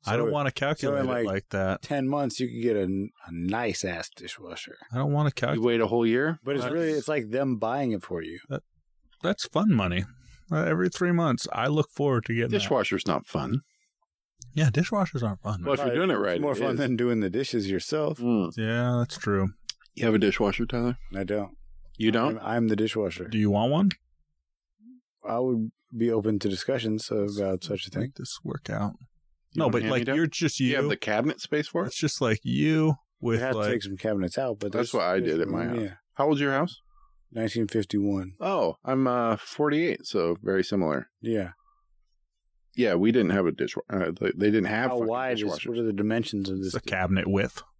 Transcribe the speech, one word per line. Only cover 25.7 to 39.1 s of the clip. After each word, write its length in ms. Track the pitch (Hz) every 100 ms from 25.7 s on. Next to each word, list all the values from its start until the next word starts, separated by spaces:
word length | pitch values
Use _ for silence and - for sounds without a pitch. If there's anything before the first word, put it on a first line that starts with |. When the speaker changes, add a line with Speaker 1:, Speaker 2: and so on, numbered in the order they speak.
| _ _ 117
Speaker 2:
be 140 | 117
open 300 | 113 107 104
to 80 | 104
discussions 600 | 95 - 135 113 107 -
about 520 | 110 101 101 95 95
such 240 | - 101 -
a 40 |
thing. 120 | -
Speaker 1:
Make 120 | 123 -
this 200 | 123 -
work 260 | 156 - -
out. 260 | 104 104 - - _ _ _ _
Speaker 3:
You 60 | -
Speaker 1:
No, 40 | 147
Speaker 3:
want 60 |
Speaker 1:
but, 80 | 117
Speaker 3:
a 20 |
Speaker 1:
like, 60 | 110 127
Speaker 3:
hand-me-down? 160 | 117 143
Speaker 1:
you're 100 | 160
just 320 | - 160 -
Speaker 3:
Do 60 |
you 60 | 127
Speaker 1:
you. 60 | 139
Speaker 3:
have 120 | 143
the 80 | 101
cabinet 440 | - 107 135 151
space 280 | - 151 151
for 160 | 170
it? 40 | 202
Speaker 1:
It's 80 | -
just, 220 | 151 -
like, 200 | 123 110
you 520 | 123 127 147 160 156 147 _ _
with, 180 | 123 113
Speaker 2:
We 60 |
had 100 | 131
Speaker 1:
like, 120 | 113 104
Speaker 2:
to 60 |
take 100 | 117
some 120 | 101 95
cabinets 400 | 110 104 90 -
out, 200 | 135 104
but 140 | 104
Speaker 3:
That's 180 | 110 123
Speaker 2:
there's, 20 |
Speaker 3:
what 100 | 120
I 160 | 87 95
Speaker 2:
there's 120 | 87
Speaker 3:
did 80 | 80
at 60 | 82
my 160 | 82
Speaker 2:
room, 100 | 85 120
Speaker 3:
house. 60 |
Speaker 2:
yeah. 100 | 104 92 _
Speaker 3:
How 120 | - 143
old's 140 | 147
your 120 | 143
house? 280 | 135 175 - _ - - _ _
Speaker 2:
Nineteen 320 | 117 113 117 107
fifty-one. 640 | 113 101 104 101 98 92 92
Speaker 3:
Oh, 360 | - 190 92 82
I'm, 220 | - 131
uh, 300 | 131